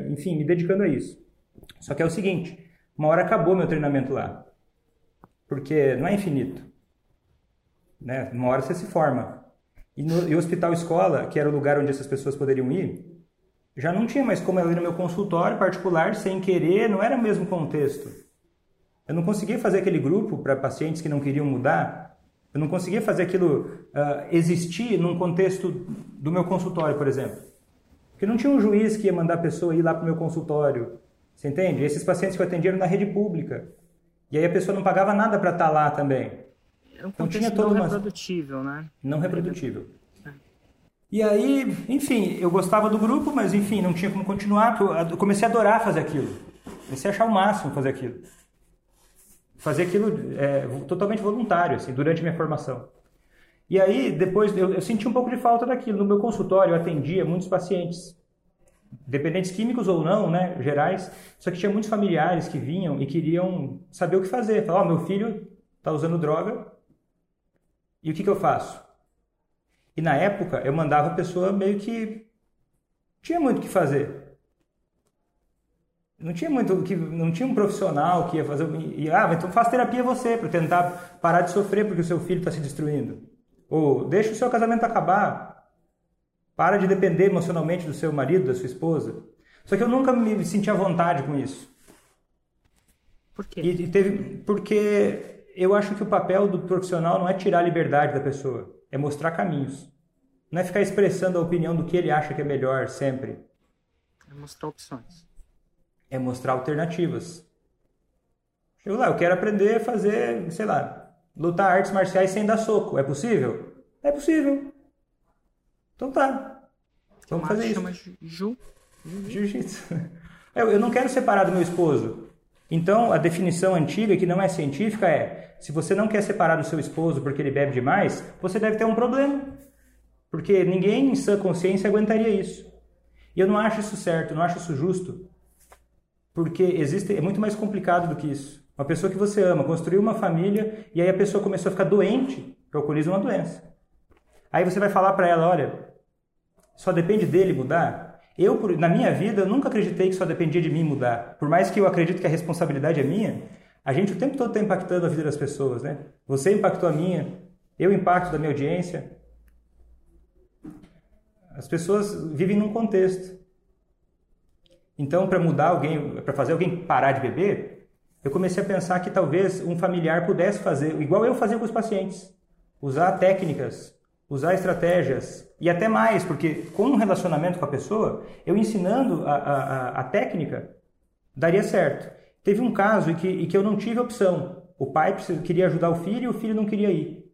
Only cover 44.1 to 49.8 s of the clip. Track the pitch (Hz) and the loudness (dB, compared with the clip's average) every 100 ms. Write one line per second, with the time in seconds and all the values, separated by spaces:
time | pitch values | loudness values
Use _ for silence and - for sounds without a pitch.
44.1 | 202 185 196 202 208 226 220 196 165 170 | -4 -4 -4 0 4 4 2 0 0 -2
45.1 | 165 196 202 226 233 202 220 202 156 143 | 0 0 2 2 4 4 4 2 -2 -2
46.1 | 143 110 95 - - - - - 131 202 | -4 -4 -8 -18 -20 -20 -18 -12 -6 -4
47.1 | 202 226 202 196 208 143 143 131 - 127 | 0 2 4 2 0 -4 -2 -2 -2 -8
48.1 | - - - _ _ _ _ _ _ _ | -10 -18 -20 _ _ _ _ _ _ _
49.1 | _ _ _ _ - 156 143 | _ _ _ _ -10 -4 -2